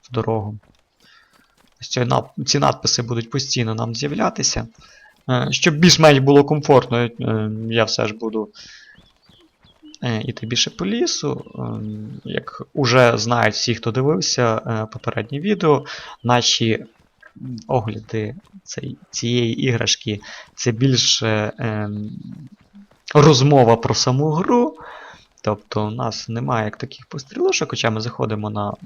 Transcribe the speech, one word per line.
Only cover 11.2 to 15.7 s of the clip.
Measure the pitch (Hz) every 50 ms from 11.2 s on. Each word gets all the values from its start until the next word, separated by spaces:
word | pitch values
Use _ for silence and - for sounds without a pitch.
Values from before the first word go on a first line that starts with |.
| - 143 123 127 - - -
Е, | 131 123 117 110 110 107 107 107 107 107 110 - - -
як | - - - - - - - - -
уже | - 151 135 117 123 131 123 117 117 107
знають | 107 117 120 117 110 110 104
всі, | - - 123 113
хто | - - 117
дивився, | 110 131 131 147 165 185 - - - 131 123 113 110 110 -
е, | 117 113 110 110 110
попереднє | - 117 - - - 107 104 - 135 143
відео, | 165 208 208 175 180 156